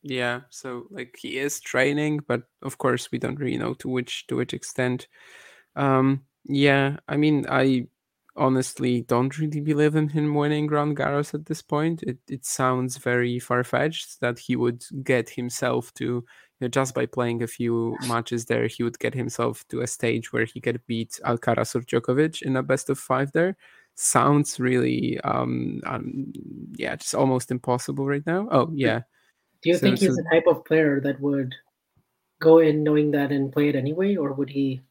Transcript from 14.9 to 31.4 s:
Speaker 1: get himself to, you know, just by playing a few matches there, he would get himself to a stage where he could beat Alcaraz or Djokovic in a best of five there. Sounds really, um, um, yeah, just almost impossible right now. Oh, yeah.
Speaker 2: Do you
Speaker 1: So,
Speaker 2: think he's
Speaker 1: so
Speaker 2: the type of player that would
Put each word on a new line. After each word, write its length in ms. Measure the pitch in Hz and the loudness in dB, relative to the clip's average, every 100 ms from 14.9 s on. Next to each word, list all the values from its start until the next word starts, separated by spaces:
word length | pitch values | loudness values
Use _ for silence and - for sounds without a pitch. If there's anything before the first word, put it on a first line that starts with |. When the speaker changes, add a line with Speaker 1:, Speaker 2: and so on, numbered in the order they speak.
| 139 | -10
Speaker 1:
get 260 | 131 127 113 | 0 0 0
himself 640 | - 123 - 127 123 123 | -6 -8 -4 -2 -2 -4
to, 100 | - | -8
you 200 | 123 120 120 - _ _ | -4 -4 -8 -20 _ _
know, 80 | 127 | -2
just 260 | 135 131 | 0 0
by 120 | 123 123 | -2 -4
playing 360 | - 120 117 | -2 -2 -2
a 40 | 117 | -4
few 500 | - 120 117 117 113 | -4 -2 0 -2 -4
matches 460 | 127 117 113 120 117 | -2 -2 -2 -6 -2
there, 200 | 117 117 | 0 -2
he 160 | - | -2
would 160 | 117 117 | -4 -2
get 160 | 123 | -4
himself 520 | 127 117 - 120 120 - | -4 -6 -2 -4 -4 -8
to 140 | 123 | -6
a 40 | 123 | -6
stage 460 | - 117 117 113 | -2 -2 -2 -2
where 120 | 117 | -2
he 160 | 110 - | -2 -2
could 240 | 120 120 - | -4 -4 -4
beat 340 | 117 113 - | -6 -4 -6
Alcaraz 520 | - 117 - 113 117 123 | -2 0 2 0 0 -2
or 40 | |
Djokovic 640 | 120 117 - 127 156 160 | 0 -2 2 2 2 0
in 140 | 139 131 | -2 -2
a 60 | |
best 280 | 135 131 - | 0 -2 0
of 80 | 139 | -6
five 320 | - 131 143 | -2 -2 0
there. 240 | 160 180 196 _ - _ | 0 -2 -2 _ -20 _
Sounds 640 | - - 123 135 147 147 - | -4 2 4 6 4 2 0
really, 600 | 123 123 123 123 120 123 | 0 2 2 0 -2 -2
um, 600 | - 127 123 123 123 - - | -2 -2 -2 -2 -4 -6 -6
um, 460 | 131 - - 135 - - - - - | -8 -8 -8 -10 -12 -14 -16 -14 -8
yeah, 200 | - - | -6 -6
just 180 | - | -4
almost 380 | - 135 127 - | 0 2 0 -2
impossible 540 | 127 - 123 - 139 139 | -6 -2 -4 -2 -4 -2
right 200 | 143 147 | -2 -2
now. 220 | 175 220 | -4 0
Oh, 200 | 139 123 | 0 2
yeah. 280 | 151 123 110 - _ _ _ _ _ | 0 0 0 -6 _ _ _ _ _
Speaker 2:
Do 80 | 165 | 0
you 60 | 175 | 4
Speaker 1:
So, 80 | |
Speaker 2:
think 160 | 202 - | 4 4
he's 80 | 185 | 2
Speaker 1:
so 60 | 131 | 0
Speaker 2:
the 120 | 165 | 2
type 120 | 165 165 | 4 4
of 160 | 160 | 2
player 360 | - 156 151 139 | 2 2 4 2
that 200 | 139 135 | -2 -2
would 340 | 143 139 | -2 0